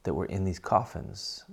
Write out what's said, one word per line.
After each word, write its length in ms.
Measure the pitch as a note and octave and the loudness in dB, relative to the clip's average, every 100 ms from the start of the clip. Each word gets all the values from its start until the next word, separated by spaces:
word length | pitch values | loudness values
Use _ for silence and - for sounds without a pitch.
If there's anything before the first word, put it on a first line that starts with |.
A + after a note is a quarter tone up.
that 120 | - | -2
were 120 | D#2 - | 0 0
in 180 | G2 | 0
these 140 | F#2+ F2 | 0 0
coffins. 840 | - F#2 A#2+ - G2 G2 - - - | 4 4 4 -6 -8 -8 -8 -10 -14